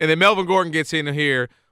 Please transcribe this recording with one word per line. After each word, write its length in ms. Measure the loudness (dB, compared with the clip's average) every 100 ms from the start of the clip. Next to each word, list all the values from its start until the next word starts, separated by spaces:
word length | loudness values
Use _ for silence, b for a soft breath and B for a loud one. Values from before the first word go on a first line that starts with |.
And 100 | -2
then 80 | 4
Melvin 260 | 4 2 0
Gordon 280 | 0 0
gets 180 | -4 -4
in 160 | -4 -4
here 400 | -4 -2 -2 -4 _ _